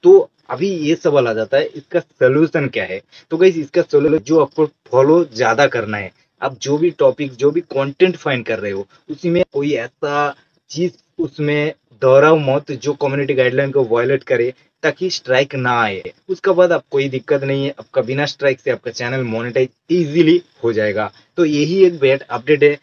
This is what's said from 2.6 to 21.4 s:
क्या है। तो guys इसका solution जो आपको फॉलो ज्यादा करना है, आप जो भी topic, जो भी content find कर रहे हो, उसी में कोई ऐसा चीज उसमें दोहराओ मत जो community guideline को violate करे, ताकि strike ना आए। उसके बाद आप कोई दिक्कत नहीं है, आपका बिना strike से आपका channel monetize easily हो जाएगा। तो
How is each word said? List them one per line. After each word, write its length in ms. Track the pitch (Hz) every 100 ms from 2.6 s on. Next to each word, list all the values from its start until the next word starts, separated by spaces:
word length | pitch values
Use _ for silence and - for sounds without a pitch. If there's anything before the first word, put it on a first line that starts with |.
| 139
क्या 160 | 113
है। 160 | 92 95 _ - _
तो 60 | 160
guys 200 | 185 165
इसका 260 | 143 175
solution 420 | 170 147 147 156
जो 160 | 107 160
आपको 260 | 110 - 151
फॉलो 580 | _ _ 123 139 165 156 110
ज्यादा 300 | 117 113 139
करना 300 | 120 104 104
है, 140 | 95 _ _ _
आप 160 | 135 131
जो 160 | 135 147
भी 120 | 175
topic, 420 | 151 139 127 143
जो 180 | 120 143
भी 100 | 160
content 560 | 170 180 139 139 185 175
find 280 | 151 127 110
कर 120 | 110
रहे 140 | 104
हो, 140 | 98 101 _ _
उसी 200 | 147 175
में 120 | 170 185
कोई 200 | 143 143
ऐसा 600 | 135 120 _ 147 147 147 - _ _ _
चीज 220 | 147 175 _ _ -
उसमें 540 | 147 - 147 147 151 - _ _
दोहराओ 360 | 131 135 151 160
मत 340 | 139 135 139
जो 200 | 131 139
community 420 | 143 143 139 139
guideline 360 | 131 127 127 139
को 140 | 139
violate 400 | 120 117 123 135
करे, 280 | - 123 120 - _ _
ताकि 280 | 151 139 185
strike 440 | - - 127 139
ना 240 | 139 123 120
आए। 220 | 110 95 - _ -
उसके 220 | 180 196
बाद 220 | 175 180
आप 120 | 165 _
कोई 180 | 143 139
दिक्कत 360 | 131 - 143
नहीं 200 | 135 139
है, 100 | 139 -
आपका 240 | - 135
बिना 240 | 113 135 143
strike 340 | - 139 131
से 100 | 139
आपका 200 | 113 120
channel 320 | - 123 135
monetize 460 | 123 110 120 123 131 _ _
easily 520 | 180 151 156 160 175 - _
हो 80 | 117
जाएगा। 400 | 107 107 101 104 _ _
तो 80 | -